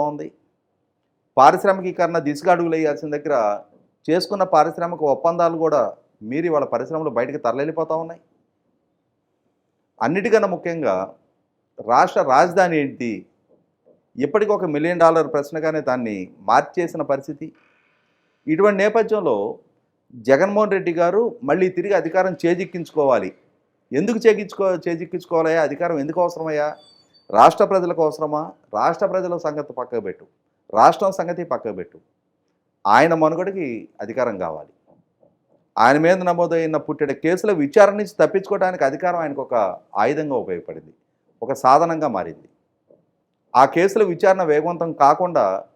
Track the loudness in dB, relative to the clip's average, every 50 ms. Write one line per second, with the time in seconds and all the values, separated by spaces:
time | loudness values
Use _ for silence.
0 | -2 -4 -6 -8 -12 -16 -18 _ _ _ _ _ _ _ _ _ _ _ _ _
1 | _ _ _ _ _ _ _ 6 6 6 6 6 2 0 0 0 -2 -6 -2 -2
2 | -2 0 0 -2 -2 -4 -6 -2 2 2 2 2 2 -2 0 0 0 -2 -2 -4
3 | -6 -8 -8 -6 -4 -2 0 0 0 0 -2 -4 -8 _ _ _ _ _ _ _
4 | _ -2 -2 -2 -2 -4 -4 -2 -2 2 2 2 2 2 0 -4 -8 -8 -6 -4
5 | -2 -2 0 0 0 -2 0 0 0 0 0 -2 -2 0 0 0 0 -2 -4 -10
6 | _ _ _ _ -12 -8 -6 -4 -2 -2 0 -2 0 -2 -4 -4 -4 -6 -6 -6
7 | -6 -4 -4 -4 -4 -4 -6 -4 -4 -4 -2 -2 -4 -6 -4 -6 -6 -4 -6 -6
8 | -6 -10 -14 -20 _ _ _ _ _ _ _ _ _ _ _ _ _ _ _ _
9 | _ _ _ _ _ _ _ _ _ _ _ _ _ _ _ _ _ _ _ _
10 | -4 -2 -2 -2 0 2 2 2 2 0 -2 -6 -6 -8 -6 -4 -2 -2 -2 -2
11 | -4 -6 -10 _ _ _ _ _ _ _ _ _ _ _ _ -14 -2 2 4 4
12 | 4 4 2 -2 0 2 4 4 4 4 2 2 2 2 2 0 -2 -4 -6 -6
13 | -6 -6 -6 -8 -12 _ _ _ _ _ _ _ _ _ _ _ _ _ _ _
14 | _ _ _ -6 -4 -2 0 0 0 0 0 -2 -2 -4 -2 -2 -2 -2 2 4
15 | 4 4 4 2 0 0 -2 -4 -4 -6 -8 -4 -4 -4 -4 -2 -2 -2 -4 -2
16 | -4 -6 -6 -8 -10 -12 -16 _ -2 2 2 2 2 0 -4 -6 -6 -6 -6 -8
17 | -4 -4 -4 -4 -6 -10 -14 -14 -14 -16 -18 _ _ _ _ _ _ _ _ _
18 | _ _ _ _ _ _ _ _ _ -2 0 4 4 4 4 4 2 2 2 2
19 | 0 0 0 0 0 0 0 0 -2 -6 -8 -12 _ _ _ _ _ _ _ _
20 | _ _ -20 -6 2 2 4 4 4 2 2 0 0 0 0 -2 -2 -2 -2 0
21 | 0 0 2 0 -2 -2 -4 -6 -2 -2 0 0 0 0 -2 -4 -2 0 0 0
22 | 0 0 0 0 0 0 -2 -2 -2 -2 0 -2 -4 -8 -8 -10 -12 -6 -2 0
23 | 2 2 2 2 0 -4 -10 _ _ _ _ _ _ _ _ _ _ _ -4 -2
24 | -2 -2 -2 2 4 4 4 4 -2 -8 -6 -4 -2 -2 -2 -2 -4 -6 -6 -6
25 | -8 -10 -10 -12 -8 -4 -2 0 0 2 0 0 0 -2 -2 -4 -4 -4 -2 -4
26 | -4 -4 -2 -2 -2 -2 -4 -6 -6 -4 -4 -2 -4 -4 -6 -10 _ _ _ _
27 | _ _ _ _ _ 0 6 8 8 8 8 6 2 2 2 0 0 0 -2 0
28 | 0 -2 -2 -4 -6 -6 -4 -6 -8 -10 -14 _ _ _ -4 -2 0 0 0 0
29 | -2 -2 -2 -4 -4 -4 -6 -6 -6 -6 -6 -6 -10 -10 -10 -12 -10 -8 -8 -8
30 | -8 -8 -12 -12 -18 _ _ _ _ _ _ _ _ -4 2 4 6 6 4 4
31 | 0 -2 -2 -4 -6 -6 -6 -8 -6 -6 -8 -8 -6 -8 -10 -10 -12 -14 -18 -20
32 | _ _ _ _ _ _ _ _ _ _ _ _ _ _ _ _ 0 4 6 6
33 | 6 6 4 2 2 0 0 -2 -4 -6 -6 -6 -8 -8 -8 -10 -12 -16 _ -14
34 | -12 -8 -4 -4 -4 -4 -4 -4 -6 -8 -8 -10 -14 -18 _ _ _ _ _ _
35 | _ _ _ _ _ _ _ _ _ _ _ _ _ _ _ 4 6 6 6 6
36 | 4 4 2 2 0 -2 0 0 0 0 0 -2 -2 -2 -4 -4 -4 -6 -4 -4
37 | -4 -4 -4 -2 0 0 0 0 0 0 0 0 0 2 6 6 6 6 4 0
38 | -6 -6 0 0 0 0 2 -2 -4 -2 -2 -2 0 -2 0 0 0 -2 0 -2
39 | -2 -4 -2 -2 -4 -6 -6 -8 -6 -2 0 0 0 0 -2 -8 -14 _ -4 -2
40 | 0 0 0 -2 -4 -4 -4 -4 -4 -4 -6 -8 -8 -12 -16 -16 -18 -20 _ _
41 | _ _ _ _ _ _ _ _ -4 -4 -2 2 4 6 6 6 4 2 0 -2
42 | -2 -4 -4 -4 -6 -8 -12 -16 _ _ _ _ _ _ _ _ _ _ _ _
43 | _ _ _ _ _ _ _ _ _ _ 4 4 4 4 4 2 2 2 2 2
44 | 0 0 0 2 2 2 2 2 2 2 2 2 0 -2 -4 -4 -6 -6 0 4
45 | 4 4 6 4 0 0 0 0 0 2 0 -4 -8 -12 _